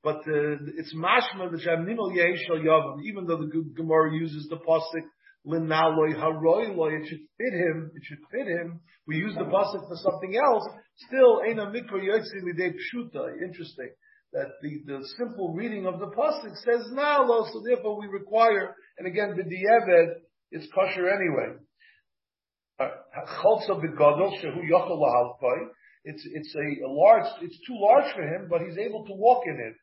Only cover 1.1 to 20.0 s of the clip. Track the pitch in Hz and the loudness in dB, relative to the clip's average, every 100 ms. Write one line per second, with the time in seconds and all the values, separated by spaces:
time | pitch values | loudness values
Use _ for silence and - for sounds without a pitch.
1.1 | 247 226 196 180 165 170 165 175 233 196 | 2 0 -6 -6 -4 -2 -2 -2 -4 -2
2.1 | 175 170 175 - 160 156 160 143 139 208 | 2 2 0 -2 0 4 4 4 -8 -10
3.1 | 196 175 165 151 156 151 - 160 160 156 | -8 -4 -4 -2 -6 -6 -8 2 4 4
4.1 | 156 165 151 147 160 - 160 160 165 160 | 0 -4 -6 -10 -8 0 0 0 -8 -10
5.1 | _ _ _ 143 160 160 156 160 156 156 | _ _ _ -6 -4 0 2 2 4 0
6.1 | 151 160 151 160 185 226 185 156 156 151 | 0 -2 2 2 4 2 -2 -2 -2 -6
7.1 | 151 - _ 247 185 170 160 156 - - | -14 -16 _ -4 -2 -2 -2 -8 -16 -18
8.1 | 147 _ 233 233 175 170 170 _ _ - | -18 _ -8 -6 -6 -6 -14 _ _ -8
9.1 | 156 208 175 151 185 196 196 - 175 196 | -4 -4 -6 0 0 0 -4 -10 -4 -2
10.1 | - 185 208 285 220 - - _ _ - | -2 -4 2 4 2 0 -14 _ _ -6
11.1 | 254 254 220 214 220 202 220 - 196 190 | 6 8 8 2 -2 -4 -8 -6 -4 0
12.1 | 220 214 202 175 170 180 180 - 240 233 | 0 -2 -10 -8 -4 -4 -4 -10 -8 -10
13.1 | - 131 - 185 180 156 - 123 _ _ | -8 -8 -8 -10 -10 -16 -14 -16 _ _
14.1 | _ _ 139 139 - 151 147 143 139 135 | _ _ -8 -8 -8 -12 -10 -10 -10 -10
15.1 | - 240 196 180 160 226 208 185 175 202 | -8 -8 -6 -6 -4 -6 -4 -6 -6 -8
16.1 | - 302 302 220 175 - 233 214 254 294 | -2 -2 -2 -8 -8 -2 -2 -2 -2 2
17.1 | 285 254 233 220 220 214 247 214 208 208 | 4 4 4 2 -6 -2 -2 0 -6 -8
18.1 | 196 196 214 233 202 - - _ - 180 | -10 -2 4 6 4 -2 -10 _ -12 -6
19.1 | 180 202 175 170 185 196 233 190 175 | -2 -2 -4 -6 -2 4 4 8 6